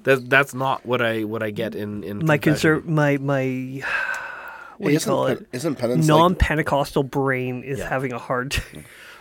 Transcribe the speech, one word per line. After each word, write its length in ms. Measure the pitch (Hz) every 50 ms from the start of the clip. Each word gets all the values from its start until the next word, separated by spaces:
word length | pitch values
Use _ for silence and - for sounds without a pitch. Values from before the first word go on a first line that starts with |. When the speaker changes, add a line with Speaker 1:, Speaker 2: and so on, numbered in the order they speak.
| -
Speaker 1:
that, 260 | 131 135 131 123 123
that's 240 | 135 135 139 - -
not 320 | 127 135 135 127 - -
what 160 | 110 127 120
I, 220 | 120 113 113 113 107
what 180 | 107 110 113
I 80 | 110 110
get 220 | 104 110 113 107 -
in, 300 | 90 104 104 104 104 85
in 200 | 90 104 101 165
Speaker 2:
My 120 | 156 151
Speaker 1:
confession. 440 | 147 - 160 151 147 - 160 156 151
Speaker 2:
conser-, 40 | 113
my, 320 | 165 160 151 147 143 143
my, 640 | 139 135 143 139 135 131 131 127 127 131 131 131 135
<sighs> 960 | - - - - - - - - - - - - - - - - - - -
what 100 | - -
do 40 | -
you 60 | 143
Speaker 3:
Isn't 120 | 156 - -
Speaker 2:
call 160 | 139 131 131
Speaker 3:
pen-, 100 | 131 117
Speaker 2:
it? 100 | - - - -
Speaker 3:
isn't 220 | 127 135 165 135
penance, 300 | - 120 117 123 160 156
like 100 | 151 151 156
Speaker 2:
Non-Pentecostal 840 | 165 180 180 - - - 156 151 151 - 151 139 143 - - 156 143
brain 600 | 123 - 143 135 135 131 127 127 123 127 123 123
is 160 | 131 139 104
Speaker 1:
Yeah. 100 | 92 90
Speaker 2:
having 240 | - 131 139 127 123
a 60 | 117
hard 320 | - - 135 123 123 139
time. 340 | - - - - - - 143 -
<laughs> 60 | - - - - - -